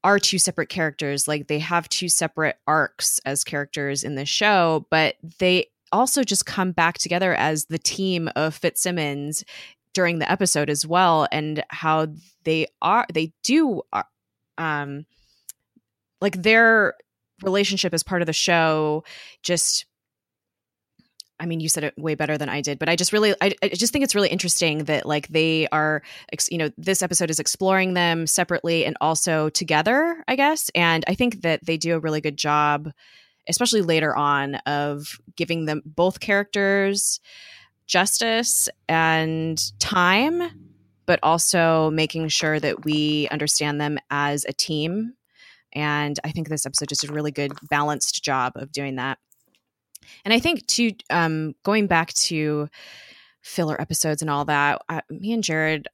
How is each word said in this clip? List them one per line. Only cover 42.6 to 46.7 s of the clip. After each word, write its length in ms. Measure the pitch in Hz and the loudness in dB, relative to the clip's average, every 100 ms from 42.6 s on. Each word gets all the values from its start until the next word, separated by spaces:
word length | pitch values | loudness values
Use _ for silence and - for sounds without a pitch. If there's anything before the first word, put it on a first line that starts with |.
| 147 - | -2 -2
we 460 | 151 151 151 151 147 | -2 0 0 0 -2
understand 480 | 151 151 - 147 147 | -2 -2 0 0 -2
them 180 | 147 147 _ | -2 -4 _
as 340 | 143 143 147 - | -2 0 -2 -4
a 80 | |
team. 600 | - - 156 156 196 226 262 _ _ - _ _ | -4 -4 -2 -2 -4 -6 -10 _ _ -20 _ _
And 460 | - 151 147 147 147 | -6 -2 -2 -2 -4
I 80 | 156 | -6
think 180 | 160 156 | -8 -6
this 160 | 151 | -6
episode 240 | - | -4